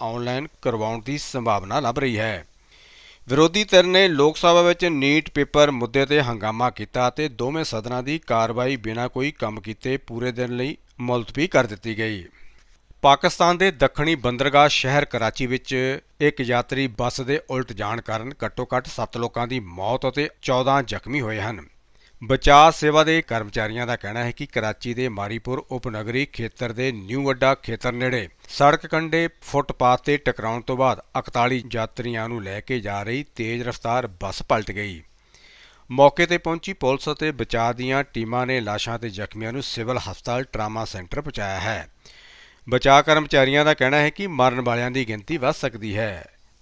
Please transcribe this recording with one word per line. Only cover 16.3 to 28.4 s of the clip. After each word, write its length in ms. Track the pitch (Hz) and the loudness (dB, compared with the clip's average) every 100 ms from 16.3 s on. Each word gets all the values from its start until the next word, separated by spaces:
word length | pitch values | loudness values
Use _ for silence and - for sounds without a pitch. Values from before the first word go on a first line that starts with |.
| - | 0
ਯਾਤਰੀ 460 | 120 123 - 135 135 | 0 0 -2 -2 -4
ਬੱਸ 340 | 107 120 127 | -2 -4 -4
ਦੇ 200 | 123 147 - | -4 -4 -4
ਉਲਟ 240 | 131 127 | -6 -6
ਜਾਣ 280 | 98 104 117 | -6 -6 -6
ਕਾਰਨ 320 | - 110 120 143 110 | -6 -6 -8 -8 -8
ਘੱਟੋ 220 | - 123 127 | -6 -4 -4
ਘੱਟ 100 | - | -4
ਸੱਤ 300 | - 113 117 | -6 -6 -4
ਲੋਕਾਂ 300 | 117 - 120 | -6 -4 -4
ਦੀ 120 | 131 | -6
ਮੌਤ 480 | 95 87 98 127 135 | -8 -6 -4 -2 -2
ਅਤੇ 220 | 127 147 - | -2 -4 -6
ਚੌਦਾਂ 420 | - 127 131 139 | -2 0 2 2
ਜ਼ਖਮੀ 380 | 127 101 - 143 | 0 -6 -6 -6
ਹੋਏ 200 | 113 110 | -4 -4
ਹਨ। 320 | 101 107 - _ _ _ _ - 113 | -6 -8 -14 _ _ _ _ -12 -2
ਬਚਾਅ 460 | 127 - 143 160 | 2 8 10 10
ਸੇਵਾ 320 | 156 151 151 | 6 4 4
ਦੇ 180 | 156 160 | 4 2
ਕਰਮਚਾਰੀਆਂ 640 | 160 113 104 113 107 117 120 | 0 -4 -4 -4 -4 -4 -6
ਦਾ 80 | 117 | -6
ਕਹਿਣਾ 280 | 101 113 | -6 -6
ਹੈ 80 | 120 | -6
ਕਿ 140 | - 147 | -6 -6
ਕਰਾਚੀ 480 | 123 107 107 120 | -4 -4 -4 -6
ਦੇ 160 | 117 127 | -4 -4
ਮਾਰੀਪੁਰ 560 | 101 101 113 123 131 - | -4 -8 -8 -6 -8 -8
ਉਪਨਗਰੀ 540 | 127 127 107 107 123 139 | -10 -8 -8 -4 -4 -4
ਖੇਤਰ 460 | - 113 - 120 | -6 -8 -6 -8
ਦੇ 200 | 110 131 | -4 -4
ਨਿਊ 400 | 113 95 127 139 | -6 -6 -4 -2
ਅੱਡਾ 240 | 131 131 135 | 2 2 2
ਖੇਤਰ 360 | - 113 131 | -4 -6 -4
ਨੇੜੇ 380 | 120 127 123 95 - | -2 -2 -2 -6 -12